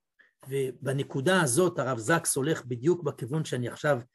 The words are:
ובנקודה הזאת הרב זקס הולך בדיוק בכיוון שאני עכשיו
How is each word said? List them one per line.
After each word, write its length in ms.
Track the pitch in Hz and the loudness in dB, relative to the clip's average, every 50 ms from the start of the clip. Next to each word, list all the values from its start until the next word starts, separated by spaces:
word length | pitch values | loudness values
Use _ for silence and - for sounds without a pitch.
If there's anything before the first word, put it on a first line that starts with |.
| _ _ _ _ _ _ _ _ - | _ _ _ _ _ _ _ _ -10
ובנקודה 920 | 131 135 139 135 131 - - - 139 135 139 135 - - 143 127 - 180 185 | -6 -4 -2 -2 -2 -4 -6 -4 -4 -2 -2 -4 -4 -4 0 2 4 4 4
הזאת 380 | 170 131 113 151 185 175 170 156 | 4 4 4 4 4 2 2 0
הרב 180 | 131 127 131 | -2 -2 -4
זקס 380 | 113 107 113 170 165 165 - - | -2 2 2 2 2 2 0 0
הולך 300 | 147 131 156 160 156 - | 0 0 0 0 -2 -2
בדיוק 380 | 123 127 117 120 165 180 175 160 | -6 -6 0 2 2 2 2 0
בכיוון 420 | 143 - - 135 113 143 160 160 | -4 -6 -6 -6 -4 -2 -4 -2
שאני 220 | - - 127 123 | -2 -4 -4 -4
עכשיו 320 | 113 - - - 151 143 123 117 - | -4 -6 -2 0 0 0 0 -2 -8